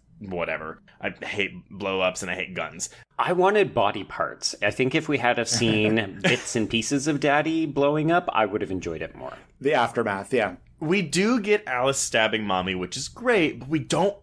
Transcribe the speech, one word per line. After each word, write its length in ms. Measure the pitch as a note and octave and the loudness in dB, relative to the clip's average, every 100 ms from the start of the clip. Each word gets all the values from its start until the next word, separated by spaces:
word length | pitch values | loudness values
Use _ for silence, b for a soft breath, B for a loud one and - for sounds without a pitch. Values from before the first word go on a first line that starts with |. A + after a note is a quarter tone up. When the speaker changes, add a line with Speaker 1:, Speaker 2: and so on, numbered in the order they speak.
| _ - | _ -16
Speaker 1:
whatever. 640 | G2+ F2+ E2 D#2 D#2 - _ b | -8 -4 -4 -4 -8 -14 _ b
I 100 | G2+ F2+ | -8 -8
hate 280 | - G2+ F#2+ F2+ - | -8 -4 -4 -6 -16
blow-ups 540 | F#2 G2 F#2+ F#2 F2+ | -8 -4 0 0 0
and 80 | F#2 | -6
I 40 | F2 | -6
hate 200 | F#2 F2 | -6 -6
guns. 340 | D#2+ E2 - B B - | -8 -8 -12 B B -2
Speaker 2:
I 140 | B2+ | 0
wanted 420 | F3 F#3 G#3 E3 A2+ | 2 4 4 4 4
body 280 | G2+ G#2 | 2 2
parts. 520 | F#2 - D#2+ - - - | -6 -4 -4 -4 -6 -2
I 80 | G#2 | -2
think 240 | - B2+ D#3+ | 2 0 0
if 120 | D#3 | 0
we 120 | C#3+ | 0
had 180 | A#2+ A#2+ | 2 2
have 100 | A#2 | 0
seen 680 | A#2 A#2 G#2+ G#2+ A2+ G2+ F#2 | 2 2 4 4 2 0 -2
Speaker 1:
<laughs> 40 | |
Speaker 2:
bits 320 | G2+ A#2+ - A#2+ | 0 0 0 -2
and 120 | G#2 | 0
pieces 400 | A2+ G#2+ C#3+ C#3 | -2 0 -2 0
of 120 | C#3+ | 0
Daddy 460 | D3 D3 D#3 D#3+ D#3+ | 2 2 2 0 -2
blowing 440 | C#3 C#3 D3+ D3+ | 2 2 2 2
up, 160 | F3 E3+ | 2 2
I 120 | - G#2+ | 2 2
would 140 | G#2 | 0
have 100 | G2+ | -2
enjoyed 300 | F#2+ E2+ D#2 | -4 -6 -6
it 120 | D#2+ - | -8 -10
more. 180 | C2 - - - | -14 -14 -18 -4
Speaker 3:
The 120 | C#3 D3 | 0 2
aftermath, 580 | A#2 - G#2+ G2 G2 | 2 0 -2 -2 0
yeah. 220 | B2+ G2+ F2+ - - | 0 0 -2 -16 -8
Speaker 1:
We 200 | D#3 G3 | 0 0
do 400 | D#3+ D3+ G#3 B3 | 0 0 2 2
get 260 | G3+ G#3 - | 2 0 0
Alice 300 | B2+ C3 C3+ | 0 0 0
stabbing 480 | - A#2 A2 A2 G#2 | 0 4 4 2 0
Mommy, 280 | F#2 F2+ F#2 | 0 0 -2
which 200 | F2+ B2+ | -4 -6
is 140 | C#3 | -10
great, 500 | - A#3+ A3 D#3 A#2 | -4 2 4 2 -2
but 80 | C3 | -4
we 120 | D#3 | -4
don't 360 | B2 D3+ G3 - | 0 0 0 -2